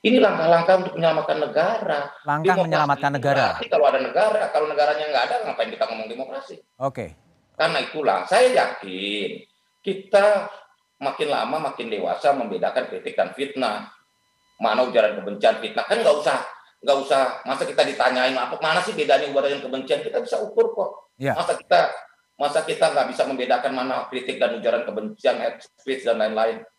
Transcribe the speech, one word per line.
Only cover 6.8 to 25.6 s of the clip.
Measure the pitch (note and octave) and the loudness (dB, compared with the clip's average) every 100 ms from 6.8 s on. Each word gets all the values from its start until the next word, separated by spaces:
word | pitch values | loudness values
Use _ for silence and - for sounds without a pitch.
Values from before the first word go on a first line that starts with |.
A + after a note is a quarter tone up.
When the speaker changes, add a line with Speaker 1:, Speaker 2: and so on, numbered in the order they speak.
| C3+ C3 F2+ D#2+ _ _ _ | -8 -6 -12 -14 _ _ _
Speaker 1:
Karena | - D#3+ D3+ | -2 0 0
itulah | B2 D#3 C3 F#2+ | -4 -2 0 0
saya | - G3 B3+ | 2 4 6
yakin | F3 G#2+ - G2 F#2 G2+ G#2 G2 - - _ _ _ | 4 0 -4 -10 -8 -4 -4 -6 -8 -18 _ _ _
kita | G#3+ F#3+ - G3+ G#3 G3+ - - - _ _ _ | -8 -8 2 4 4 2 -2 -14 -20 _ _ _
makin | C#3 B2+ D3 | -6 -4 -2
lama | B2+ A2+ D#3 | -2 -2 -4
makin | - - A2+ | -4 -6 -8
dewasa | G#2 F2 F2 D3 | -4 -4 0 0
membedakan | C#3 A2 F#2 F#2+ C3 - | 0 -2 -2 -2 -2 -4
kritik | F#2 - | -8 -6
dan | - F#2+ | -2 -2
fitnah. | A2+ C#3 C3+ A#2+ G#2+ G#2+ - _ _ _ _ _ _ | -2 -6 -2 -4 -4 -10 -20 _ _ _ _ _ _
Mana | A2 A2+ | 0 2
ujaran | B2+ A2+ G#2+ G#2 | 2 4 2 0
kebencian, | G2 G#2 A2+ A2 | -8 2 2 2
fitnah, | A2+ A#2+ - | -4 -6 -2
kan | A#3+ | 2
nggak | A3 - | 4 4
usah, | D#3+ C3 - - _ _ | 2 -2 -4 -16 _ _
nggak | A#2+ C#3 | 2 2
usah, | C3+ C#3 B2+ - | 4 2 2 -2
masa | B2 C3+ | -6 -4
kita | - D#3 | -2 0
ditanyain | C#3 C3+ B2 B2+ C3 C3 | 0 2 0 2 0 0
apa, | B2 - | -4 -2
mana | D#3+ E3+ | 0 0
sih | - | 0
bedanya | - C#3+ C#3 D3 | -2 4 4 4
ujaran | C3+ C#3 C#3 | 0 0 -2
kebencian, | B2+ C3 C3 C#3+ | -4 -8 -2 -4
kita | - - | -2 -4
bisa | - - | -4 -4
ukur | G#3 A#3 A3+ | -2 2 2
kok. | - F#3 - _ _ | 0 -6 -6 _ _
Speaker 2:
Ya. | C3+ | -2
Speaker 1:
Masa | D3 E3+ - | 0 -2 -4
kita, | - F3 D3+ - - _ _ _ | 4 4 4 -4 -16 _ _ _
masa | C#3+ D#3+ | 0 0
kita | D#3 - D#3 | -2 0 2
nggak | C#3+ B2 | 2 0
bisa | - | -2
membedakan | C3 C3 B2 B2+ C3+ | -2 -2 0 0 0
mana | C3 C3 C3 | -2 -4 -4
kritik | - B2+ - G#2 | -6 -8 -8 -2
dan | A#2 | -2
ujaran | A#2 A#2 A#2 | 0 0 0
kebencian, | A2+ G#2 G#2+ - C3 A#2+ | -2 -8 -8 -2 0 0
hate | A#2 - | -4 -8